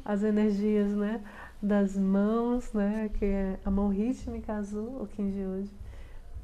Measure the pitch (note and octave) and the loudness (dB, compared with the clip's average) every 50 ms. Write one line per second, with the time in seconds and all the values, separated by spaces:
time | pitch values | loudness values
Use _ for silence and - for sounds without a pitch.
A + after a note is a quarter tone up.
0 | - - G#3 G3 G#3 G#3+ G#3 G#3 G#3+ G#3+ G3+ G3 G3+ G#3+ G#3+ G#3 G3+ G3+ G#3 G#3 | -2 -2 0 2 2 4 4 4 4 4 4 4 2 4 4 4 4 2 2 0
1 | G3+ G#3 A3 A#3+ G#3 - - - - - - - - G3+ G#3 G3+ G3+ G3 G3 G3 | 0 0 -2 -4 -6 -10 -16 -16 -16 -16 -10 -4 0 2 4 4 4 4 2 2
2 | F#3+ F#3+ G3 G3 G3+ G#3+ A3 A#3 A#3 A#3+ A#3+ B3 B3 - - G#3+ G3+ G3+ G#3 A3 | 2 4 4 4 4 4 4 2 2 2 2 0 0 -2 0 0 2 2 0 0
3 | A3 G#3+ G#3+ - G#3+ G3+ G3 G3 G3 F#3+ F#3+ - - G3+ G3 G3 G3+ G#3 G3 F#3+ | -2 -2 -2 0 2 2 2 2 0 0 -2 -2 -2 0 2 2 2 2 2 2
4 | G#3+ B3 B3+ - - B3+ A#3 A3+ A3+ - G#3+ G#3+ G#3 G3+ G#3 G#3 G#3+ A#3+ C4+ C4 | 0 0 -2 -4 -6 -8 -8 -6 -6 -4 -4 -4 -4 -4 -4 -6 -6 -6 -6 -8
5 | G#3 G3 - - G3+ G3 G3 G3 G3 F#3+ F#3+ F#3+ G3 G3+ - - - - - - | -8 -8 -4 -4 -2 -2 -2 -2 -4 -4 -4 -4 -6 -6 -8 -12 -14 -12 -12 -12
6 | - - - - - - - - | -12 -12 -12 -14 -12 -12 -12 -12